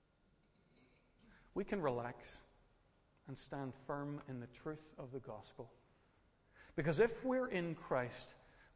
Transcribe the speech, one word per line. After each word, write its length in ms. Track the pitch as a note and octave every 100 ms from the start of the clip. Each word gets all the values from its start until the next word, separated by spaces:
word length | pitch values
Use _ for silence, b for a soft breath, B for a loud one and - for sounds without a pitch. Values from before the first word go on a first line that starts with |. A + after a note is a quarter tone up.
| _ _ _ _ _ _ _ - - - _ _ - B B
We 100 | -
can 180 | - G#3
relax 600 | D3 A#2+ A#2+ - - - - - - - - _ _ _ -
and 100 | C3+
stand 360 | - C#3+ C3+ - -
firm 340 | C#3+ C#3+ D3 -
in 120 | B2+
the 80 | A#2+
truth 420 | - D#3+ D3+ - -
of 140 | C3+
the 80 | C3
gospel. 500 | A#2+ G#2+ - - A#2 - - - - _ _ _ _ B B -
Because 240 | D3+ D3
if 260 | A#3 - B3+
we're 240 | B3+ B3+
in 260 | F#3+ E3+ D#3
Christ, 580 | - C#3 B2 - - - B B B